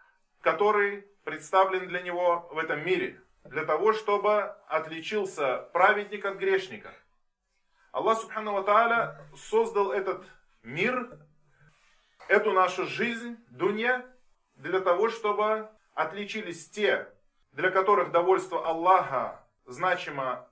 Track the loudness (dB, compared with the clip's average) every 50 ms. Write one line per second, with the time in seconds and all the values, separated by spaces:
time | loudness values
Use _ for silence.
0 | -20 _ _ _ _ _ _ _ -2 -2 0 2 2 2 2 2 0 0 -2 -6
1 | -12 -18 _ _ -12 -12 -12 -12 -6 0 2 4 4 4 2 -4 -4 -6 -8 -8
2 | -6 -6 -2 0 2 2 2 0 -2 -6 -6 -6 -4 -4 -4 -4 -2 0 0 0
3 | -2 -4 -8 -12 -20 _ _ _ -16 -10 -8 -4 -2 0 0 2 4 2 2 2
4 | 0 0 0 2 2 2 2 2 0 -2 -8 -14 _ -4 -4 -4 -4 -6 -10 -10
5 | -8 -4 -4 -2 -2 -4 -4 -2 -2 -2 -2 -2 -4 -2 2 4 6 6 4 2
6 | -2 -6 -8 -6 -6 -6 -6 -4 0 0 0 0 -2 -4 -12 -16 -16 -18 -20 -20
7 | _ _ _ _ _ _ _ _ _ _ _ _ _ _ _ _ _ _ -6 -2
8 | 2 2 2 0 -2 -8 -8 -6 -4 -4 -2 0 2 4 6 6 6 4 4 2
9 | 0 -2 -6 -14 -20 -20 -20 -20 -6 0 2 2 2 2 2 0 0 0 0 -2
10 | -2 -4 -6 -6 -10 -20 -20 _ _ _ _ _ -16 -8 -4 -2 0 0 0 -2
11 | -4 -8 -12 -20 -20 _ _ _ _ _ _ _ _ _ _ _ _ _ _ _
12 | _ _ _ -10 0 2 2 4 4 4 4 4 2 2 2 -2 -6 -4 -4 -4
13 | -4 -4 -4 -6 -10 -12 -12 -14 -18 -18 -6 -2 -2 -2 0 0 0 0 0 -2
14 | -4 -10 -20 _ _ _ _ _ _ _ _ -12 -6 -2 -2 0 2 2 2 4
15 | 2 0 0 -2 -2 -2 0 0 0 0 0 -2 -4 -10 -16 _ _ _ -4 -4
16 | -4 -4 -4 -8 -8 -8 -8 -8 -8 -10 -10 -12 -14 -12 -4 0 0 2 2 0
17 | -2 -8 -16 _ _ _ _ _ _ _ -6 -2 0 0 2 2 4 4 4 4
18 | 2 2 2 2 4 4 4 2 2 -2 -6 -4 -2 -2 -2 2 4 6 6 6
19 | 4 2 -2 -4 -4 -4 -8 -12 _ _ _ _ _ -16 -8 -2 0 0 0 -2
20 | -4 -6 -6 -4 -4 -4 -4 -6 -10 -14